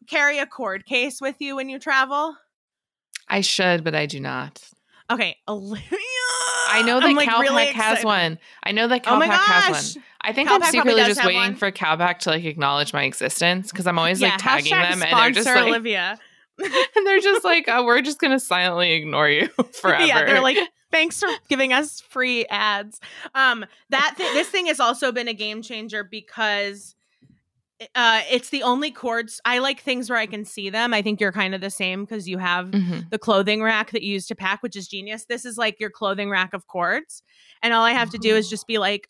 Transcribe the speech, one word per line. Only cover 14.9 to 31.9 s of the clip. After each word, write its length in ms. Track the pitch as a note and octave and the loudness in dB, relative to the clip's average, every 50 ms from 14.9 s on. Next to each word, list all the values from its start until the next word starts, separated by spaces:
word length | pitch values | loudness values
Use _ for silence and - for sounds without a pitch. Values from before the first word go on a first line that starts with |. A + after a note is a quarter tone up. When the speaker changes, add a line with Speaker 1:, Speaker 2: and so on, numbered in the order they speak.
Speaker 2:
them, 120 | - - A#3+ | 0 0 0
and 160 | - B3+ A#3 | 2 4 4
they're 120 | A3+ A#3+ | 4 4
just 160 | B3+ G3+ A3+ C4+ | 4 2 2 4
Speaker 1:
sponsor 120 | B3+ B3 | 4 4
Speaker 2:
like, 80 | B3 A3+ | 4 4
Speaker 1:
Olivia. 500 | A3+ A#3 A3+ A#3 G#3 F#3+ F3 F#3 G#3 A3+ - - _ _ _ _ _ - | 2 0 0 -2 -2 -2 -2 -4 -6 -8 -14 -20 _ _ _ _ _ -8
Speaker 2:
<laughs> 360 | F4+ G4 C5 C5 C5 C5+ - | -6 -2 0 0 0 2 2
and 120 | A4 G4 G4 | 2 2 4
they're 120 | G4 F#4+ | 4 4
just 220 | F4 G4+ G4 A4 - | 4 4 2 2 4
like, 220 | F#4 E4+ E4+ - - | 2 2 2 2 2
"Oh, 140 | A3+ B3 B3 | 0 2 4
we're 160 | A#3+ A#3+ C4+ | 4 4 4
just 180 | C4+ D4 D4 - | 2 0 -2 -2
gonna 200 | - C#4 C4 C4+ | 0 2 2 2
silently 520 | - - F3+ F3+ F3+ F3+ F3 F3 F3+ F3 D#3+ | 0 0 0 2 2 2 2 2 2 2 2
ignore 360 | D#3+ D3+ D#3 C#3+ C#3+ D3+ D3 | 2 0 -2 0 2 4 4
you 180 | D3 D3+ - D4 | 4 4 2 0
<laughs> 260 | - - A#3+ - - | 0 -2 -2 -2 -4
forever." 320 | - - F#3+ E3+ - E4 | -2 0 2 4 4 4
Speaker 1:
Yeah, 200 | D#4+ C4 A3+ - | 4 4 4 4
they're 160 | - C#4 C4 | 4 4 4
like, 160 | C4 C4 C#4 G4+ F4+ - _ _ _ _ | 4 4 2 2 0 -2 _ _ _ _
"Thanks 280 | - D#4+ D#4+ E4 - - | 0 2 2 0 -2 -2
for 80 | G#4 F#4 A4+ G#4+ _ - | -2 -2 -2 -2 _ -2
giving 240 | C#4+ C4 C4+ C4 C4 | 0 0 2 2 2
us 280 | C4+ D4+ D4 - - | 0 0 -2 -6 -14
free 440 | - - - C4 B3+ B3+ B3 A#3 A3 - | -18 -10 -6 -2 -2 0 0 -2 -2 -2
ads." 520 | - G3+ G#3 G#3+ G#3 G3+ G#3 G#3+ - - - - - - - D#4+ - | -2 -2 0 0 0 -2 -4 -10 -16 -20 -20 -20 -18 -18 -16 -6 0
Um, 320 | C4+ C4+ B3+ A#3+ A3+ G#3 - _ _ _ - | 2 2 2 2 0 -4 -12 _ _ _ -4
that 240 | B3 C4+ C#4+ D#4 C#4+ - | 0 0 0 0 -2 -2
thi-, 60 | F#4 - - | -4 -2 0
this 160 | C#4+ F4 - | 0 0 0
thing 180 | - F#4+ F4+ E4+ | -2 -2 0 0
has 120 | D4+ - | 0 2
also 300 | C4+ A3+ A#3+ B3 C#4+ B3+ A#3 | 2 0 2 0 -2 -2 -2
been 160 | B3 A#3+ A#3+ | -2 -4 -6
a 40 | A#3 | -6
game 280 | G3+ G#3+ G#3+ G#3+ A3 | -6 -8 -8 -8 -10
changer 420 | A3+ - B3 A3 G#3+ A3+ G#3+ G#3+ G3+ | -12 -12 -12 -14 -12 -10 -8 -10 -10
because, 920 | F3+ G#3+ G#3+ - _ - A#3+ A3+ G#3+ G#3 G3+ G3+ G3+ G3+ G3+ G3+ - - _ _ _ _ _ _ _ _ _ _ _ _ _ _ _ _ - A3+ - - | -10 -12 -16 -16 _ -6 -4 -2 -2 0 -2 -2 -4 -6 -10 -16 -20 -20 _ _ _ _ _ _ _ _ _ _ _ _ _ _ _ _ -20 -16 -8 -2
uh, 260 | B3+ A#3+ A3+ A3+ A3 F3+ D3 | 2 4 4 4 4 2 0
it's 200 | B3 B3 B3 - | -2 -2 -2 -2
the 140 | - C#4 - | -6 -2 0
only 280 | B3+ B3 C4 D4 D#4 | 0 0 0 0 -4
cords. 480 | - - - B3 A3+ A#3 A#3 A3 - - - | -6 -6 -4 -4 -2 -2 -4 -6 -8 -6 -2
I 140 | A#3 B3 B3 | -2 0 0
like 200 | C4 C#4 C#4+ C#4 | 0 0 -2 -4
things 300 | - C#4+ C4 B3 B3+ G#3+ | -4 -4 -4 -4 -4 -4
where 100 | B3 A#3 | -2 -2
I 60 | A3 | -2
can 180 | G#3+ G#3+ G3+ G#3+ | -4 -6 -10 -12
see 260 | - - - G3 G3 | -12 -12 -10 -10 -6
them. 240 | F#3+ A3 A#3 A#3+ A#3 | -4 -2 -2 0 0
I 80 | G#3 | 0
think 200 | G3+ A3 G#3+ G3 | 0 0 0 0
you're 100 | G#3+ G3 | 0 0
kind 240 | F3 G#3 G3 F#3+ F#3+ | 0 0 -2 -2 -4
of 60 | F#3+ | -6
the 80 | F3+ G3 | -8 -8
same 360 | F#3+ - G3 F#3 | -8 -6 -4 -4